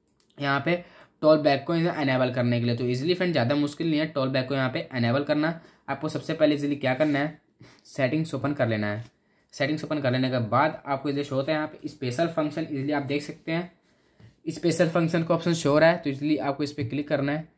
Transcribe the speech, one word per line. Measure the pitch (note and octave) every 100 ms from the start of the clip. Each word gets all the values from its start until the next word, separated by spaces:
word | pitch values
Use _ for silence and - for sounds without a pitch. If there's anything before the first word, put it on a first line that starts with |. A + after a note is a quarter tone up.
| _ _ _ -
यहाँ | C#3 C#3
पे | D#3+ F3 - - - _
टोल | D#3 D#3
बैक | D3 C3+ C#3
को | E3+
इनेबल | E3+ D#3 C3+ B2+ B2
करने | B2 A#2+ A#2+
के | A#2+
लिए। | A#2+
तो | B2
ईजीली | B2+ D#3
फ्रेंड्स, | F3+ F3+
ज़्यादा | D3+ A#2 D3
मुश्किल | D3 - E3
नहीं | D3+
है | D#3+
टोल | C#3+ C3
बैक | C3 B2+
को |
यहाँ | C3+ C3
पे | D#3+ -
इनेबल | B2 A#2 C3+
करना। | C#3+ D3+ D#3+ E3 - _ -
आपको | C#3 D3+
सबसे | D#3+ -
पहले | D#3+ D3+
ईजीली | C#3+ C#3+ C3
क्या | B2+ C3
करना | D3+ C#3
है, | D3+ D#3+ _ _ - - -
सेटिंग्स | - B2+ D#3 D#3+
ओपन | C3 D3
कर | C#3 A2+
लेना | G#2+ G#2
है। | G#2+ A2+ _ _ _ _
सेटिंग्स | - C#3 D#3
ओपन | - D3
कर | C3+
लेने | C3 B2+
के | B2 G#2+
बाद | A#2+ D#3 - C#3+
आपको | C3+ D3
ये | C#3+
शो | C#3+ C3+
होता | C#3
है | D#3
यहाँ | D3+
पे | - D3
स्पेशल | - B2+ A#2+ E3+
फंक्शन, | D#3+ D3+ E3
ईजीली | D#3+ C#3 C#3
आप | D3
देख | C3 C#3+
सकते | - - -
हैं | E3 F3+ - _ _ _ _ - _ D#3+
स्पेशल | D#3 E3+ E3 E3
फंक्शन | F3 D#3+ F3
का | E3
ऑप्शन | E3 E3+
शो | E3 C#3+
हो | D3+
रहा | D#3+
है। | F3
तो | C#3+
ईजीली | C3+ D3 D3+
आपको | C#3 C#3
इस | C#3+
पर | - A#2
क्लिक | C#3+ D3
करना | C#3+ C#3
है। | D3+ D#3+